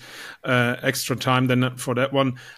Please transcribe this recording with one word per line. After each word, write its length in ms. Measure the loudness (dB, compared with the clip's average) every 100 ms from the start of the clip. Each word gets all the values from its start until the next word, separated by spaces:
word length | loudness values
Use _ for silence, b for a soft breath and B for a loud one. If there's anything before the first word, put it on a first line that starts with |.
| B B B B
uh, 320 | 0 2 2 0
extra 340 | -2 -2 -2 -2
time 300 | 2 2 4
than 280 | 4 2 0
for 160 | -4
that 180 | 0 0
one. 220 | 2 0 -2 B